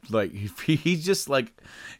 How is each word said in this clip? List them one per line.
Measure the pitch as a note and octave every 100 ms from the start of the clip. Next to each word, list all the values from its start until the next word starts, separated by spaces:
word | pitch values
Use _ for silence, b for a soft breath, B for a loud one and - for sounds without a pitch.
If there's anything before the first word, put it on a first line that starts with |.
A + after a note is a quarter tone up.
| -
like, | G#2+ F#2+
<laughs> | G2+ G2+ -
he, | - D3+
he's | E3+ F3
just, | F3 F#3+ -
like, | C#3 A#2 _ B B B